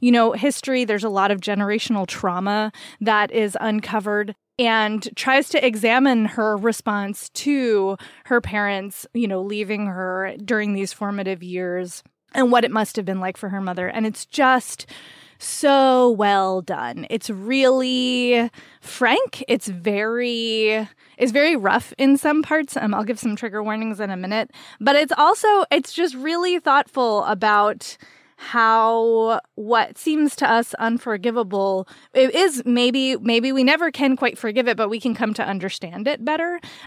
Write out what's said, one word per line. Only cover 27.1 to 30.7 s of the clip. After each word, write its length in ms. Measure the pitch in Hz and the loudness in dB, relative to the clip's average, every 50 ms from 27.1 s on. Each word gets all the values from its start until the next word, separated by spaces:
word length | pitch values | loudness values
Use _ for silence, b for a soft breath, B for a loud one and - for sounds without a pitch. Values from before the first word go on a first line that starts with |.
| 214 208 - | 2 0 0
about 720 | - 208 190 214 214 208 208 208 208 214 214 - - - - b b b b b b b b | 0 -2 0 2 2 4 4 4 2 0 -4 -8 -16 -18 -18 b b b b b b b b
how 1040 | - - - 240 226 226 220 226 220 226 226 226 226 233 226 226 220 226 226 - - _ _ | -10 -4 0 2 4 4 4 4 4 4 4 2 2 4 4 4 2 2 0 -2 -4 _ _
what 420 | - 214 208 240 226 - - - | -8 -2 0 2 2 2 0 -4
seems 400 | - - 320 311 302 302 285 - - | -6 -2 0 2 2 2 2 0 0
to 120 | 285 247 | 2 2
us 240 | 226 233 233 - | 4 2 2 0